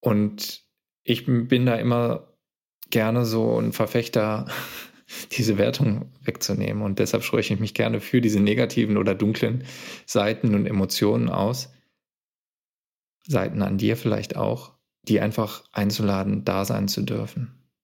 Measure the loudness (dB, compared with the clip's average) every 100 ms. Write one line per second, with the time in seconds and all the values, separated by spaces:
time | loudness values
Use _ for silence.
0 | 2 2 2 -2 -12 -12 _ _ _ _
1 | -4 -2 2 0 4 4 4 2 2 2
2 | 0 -2 -8 _ _ _ _ _ -2 0
3 | 2 2 2 2 2 2 0 0 0 0
4 | 0 0 2 0 -4 -8 -10 -14 -18 -20
5 | _ -16 -10 -2 0 4 2 2 0 0
6 | -4 -8 -8 -6 -4 -2 -2 -2 -4 0
7 | 0 0 0 -2 0 0 -2 0 0 0
8 | 2 2 4 4 4 4 2 2 2 2
9 | 2 2 2 2 0 -2 -6 -16 -16 -18
10 | -2 0 2 2 2 2 2 0 0 2
11 | 2 2 0 0 -2 -2 -8 _ _ _
12 | _ _ _ _ _ _ _ _ _ _
13 | _ _ -4 -2 -2 -2 -2 0 0 0
14 | -2 -2 -4 -4 -2 -4 -8 _ _ _
15 | 0 2 2 -2 -4 -6 -10 -2 -2 0
16 | 0 0 0 -2 -2 -2 -2 -2 -2 -2
17 | -2 -4 -6 -6 -8 -10 _ _